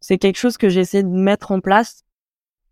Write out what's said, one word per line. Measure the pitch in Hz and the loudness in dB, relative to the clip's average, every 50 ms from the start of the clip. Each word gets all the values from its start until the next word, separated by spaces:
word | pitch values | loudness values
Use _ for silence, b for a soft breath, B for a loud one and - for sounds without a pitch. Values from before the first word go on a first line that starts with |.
c'est | - - 196 180 | -6 -2 -2 0
quelque | - 196 190 - | 0 0 -2 0
chose | - 247 233 | -2 -2 -2
que | - - 196 | 0 0 2
j'ai | 180 185 | 2 2
essayé | 185 - - 202 196 | 0 0 0 -2 -2
de | 185 | 0
mettre | 180 185 190 196 208 - - - 202 | 0 0 2 2 0 0 -2 -4 -4
en | 190 | -2
place | - 185 196 214 233 - - _ _ _ _ _ _ _ _ _ _ _ _ _ _ _ | 0 2 2 2 2 0 -6 _ _ _ _ _ _ _ _ _ _ _ _ _ _ _